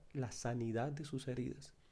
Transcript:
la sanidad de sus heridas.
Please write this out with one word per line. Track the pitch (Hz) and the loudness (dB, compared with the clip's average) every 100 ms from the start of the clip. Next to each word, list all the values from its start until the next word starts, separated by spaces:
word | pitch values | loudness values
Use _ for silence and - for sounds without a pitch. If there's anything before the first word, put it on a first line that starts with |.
| - | -8
la | 143 123 | -2 -2
sanidad | - 120 120 117 113 135 | 0 0 2 4 4 2
de | 147 | 0
sus | 147 131 131 | -2 -2 0
heridas. | 123 127 - - - - | 0 0 -2 -10 -18 -20